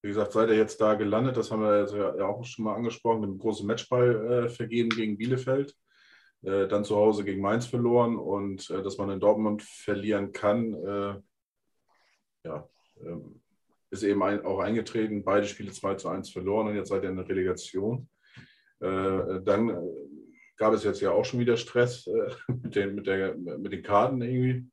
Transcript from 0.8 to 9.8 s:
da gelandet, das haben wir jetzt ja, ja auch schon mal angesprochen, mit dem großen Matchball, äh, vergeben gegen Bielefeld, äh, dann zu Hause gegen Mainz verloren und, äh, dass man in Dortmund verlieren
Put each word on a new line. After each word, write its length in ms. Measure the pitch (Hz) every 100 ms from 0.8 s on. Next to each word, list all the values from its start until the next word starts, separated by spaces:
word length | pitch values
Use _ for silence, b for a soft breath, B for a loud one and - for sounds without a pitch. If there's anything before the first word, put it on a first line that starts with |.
da 140 | 110
gelandet, 420 | 104 104 107 131 120
das 140 | 110
haben 120 | 110
wir 180 | 107 104
jetzt 120 | 101
ja, 240 | 104 92 -
ja 100 | 98
auch 180 | 123
schon 200 | 120 -
mal 100 | 107
angesprochen, 460 | 104 120 - 117 113
mit 100 | 101
dem 80 | 95
großen 280 | 113 104 101
Matchball, 800 | 113 - 123 123 110 110 123 120
äh, 20 |
vergeben 420 | - 120 120 113
gegen 260 | 110 110 101
Bielefeld, 600 | 117 127 127 135 139 _ b b b b b _
äh, 240 | 95 98 95
dann 180 | 104
zu 120 | 104 104
Hause 280 | 107 104
gegen 160 | 101 95
Mainz 260 | 98 117 123
verloren 500 | 123 120 120 120 110
und, 520 | 92 98 98 95 -
äh, 120 | 95
dass 160 | 98 95
man 120 | 98
in 100 | 98
Dortmund 420 | 104 107 107 104
verlieren 720 | - -